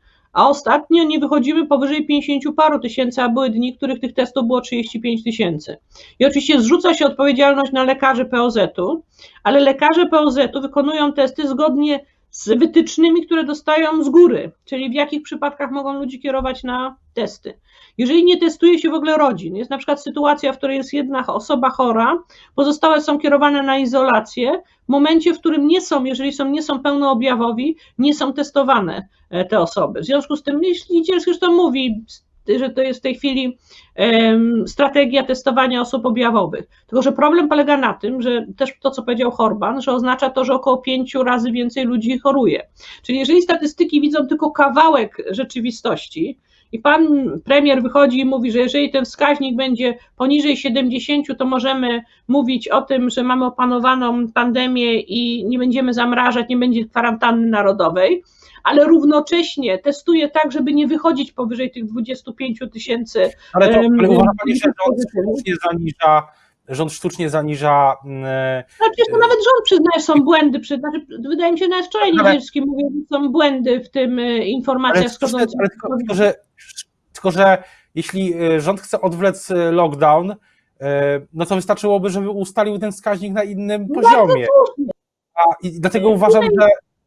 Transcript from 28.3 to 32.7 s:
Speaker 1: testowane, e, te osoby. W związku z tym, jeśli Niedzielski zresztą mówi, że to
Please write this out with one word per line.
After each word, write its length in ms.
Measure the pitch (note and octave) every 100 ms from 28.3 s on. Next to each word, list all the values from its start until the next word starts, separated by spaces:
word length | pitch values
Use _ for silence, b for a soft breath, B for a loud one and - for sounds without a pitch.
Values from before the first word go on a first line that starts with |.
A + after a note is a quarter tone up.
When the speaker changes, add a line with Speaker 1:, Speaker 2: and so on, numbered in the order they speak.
Speaker 1:
testowane, 760 | C4+ C#4+ C#4+ C4 B3 F3+ D#3+ - _ _
e, 160 | F3 F#3
te 140 | G#3+
osoby. 420 | E3 - D#3+ -
W 40 | D#3+
związku 300 | C#4+ C#4 D4
z 80 |
tym, 200 | - C#4+
jeśli 320 | F#4 F4 - E4+
Niedzielski 360 | D#4+ F#4 E4+
zresztą 200 | F4 F4+ E4+
mówi, 500 | E4+ B3+ B3+ G#3+ A3+ - _ _ - G#3+
że 100 |
to 120 | C4